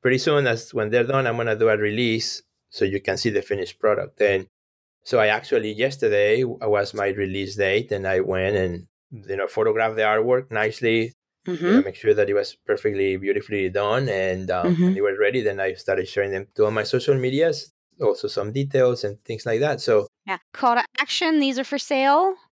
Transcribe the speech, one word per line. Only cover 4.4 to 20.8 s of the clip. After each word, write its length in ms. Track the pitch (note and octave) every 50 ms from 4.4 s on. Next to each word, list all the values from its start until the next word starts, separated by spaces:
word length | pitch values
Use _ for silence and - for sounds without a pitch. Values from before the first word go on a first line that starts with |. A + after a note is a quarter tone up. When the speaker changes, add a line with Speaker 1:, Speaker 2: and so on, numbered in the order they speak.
| F#2+ _ _ _ _ _ _ _ _ _ _ _ _
Speaker 1:
so 140 | - -
I 100 | A#2 G#2+
actually, 440 | G#2 G#2+ A2 - - - A#2 G#2+ G#2+
yesterday 720 | G#2+ G#2 A#2+ C3+ C#3 - - A2 G#2 G2+ G#2 G#2 G#2+ A#2+
w-, 180 | C3 A#2 A#2+ -
was 320 | - A2 G#2 G2+ G2+ G2+ -
my 140 | A2 G2+
release 480 | G2+ F#2+ G#2 G2+ F#2+ F#2 G2 G2 F#2+ G2+
date, 360 | G#2+ G2+ F#2+ G2 G#2+ A#2+ -
and 140 | G#2+ G2 F#2+
I 140 | F#2+ F#2+ F#2
went 360 | F#2+ F#2+ F#2 F#2 F#2 G2 G#2+
and, 280 | G2+ F#2 F2+ F2 E2+ F2+ _ _ _ _ _
you 260 | - A2 G2 G2+ G2
know, 100 | G2 G2
photographed 480 | F2+ - - A2 A2+ G#2+ A2+ A2+ A2 A2
the 80 | A2 G#2+
artwork 480 | G#2+ G#2+ A2 A2 B2 B2+ B2+ B2+ _
nicely, 600 | A2+ G#2+ G#2+ A2 G#2+ - B2 A2+ A2+ A2+ A2+ B2 - _ _ _ _ _ _
you 60 | - F3+
know, 40 |
Speaker 2:
Mm-hmm. 280 | D#3 E3+ F3 G3+ B3+ C#4+
Speaker 1:
make 100 | G2 -
sure 180 | - - G#2+ G#2
that 160 | G#2 G2+ G2+
it 40 | G2+
was 200 | G2+ G2+ - - _ _
perfectly, 500 | - G#2+ G2 - G#2+ G2+ G2 G2 G2 F#2+
beautifully 520 | F#2+ G2 G2 G2+ G#2 - - G#2+ G2+ F#2+ F#2
done, 380 | F2+ G2+ G2+ G#2 A2 B2+ C#3 B2
and, 420 | G2+ F#2+ F#2+ F#2 F#2 F#2 F#2+ F#2
um, 240 | F2+ F2+ F2 - F3
Speaker 2:
Mm-hmm. 80 | E3 F3
Speaker 1:
and 140 | F3+ F#3+
it 40 | F#2+
was 160 | G2+ G2+ F#2+
ready. 240 | G2+ G#2+ G2+ B2 B2+
Then 180 | A2 G#2 G2 G2
I 140 | F#2+ F#2+ F#2
started 340 | - - - G2 F#2 F#2
sharing 240 | - - G#2 G2 G2
them 160 | G2 F#2+ G2 _ _
to 100 | - A2
all 60 | G#2+
my 120 | A2 A2 G#2
social 320 | - - B2+ B2 - C#3
medias, 560 | C3 B2+ B2+ C3 C#3 D#3+ E3+ D3 C#3 - - _ _ _ _ _ _
also 280 | D3 G#2+ G2 - -
some 240 | G#2 - - G2+ G#2
details 520 | A2 C3+ C#3 C#3 C#3 C3+ B2+ B2 B2 A#2+ -
and 140 | G2+ G2+ G#2+ _
things 220 | - A2+ G#2+ -
like 140 | A#2+ A2+ A2
that. 200 | C#3 D3+ C#3+ A2+
So 260 | - - A2+ G#2+ G2+ - _ _ _
Speaker 2:
Yeah. 100 | G3 F#3+ F3 _ _ _
Call 220 | - - B3 A#3+
to 80 | A#3+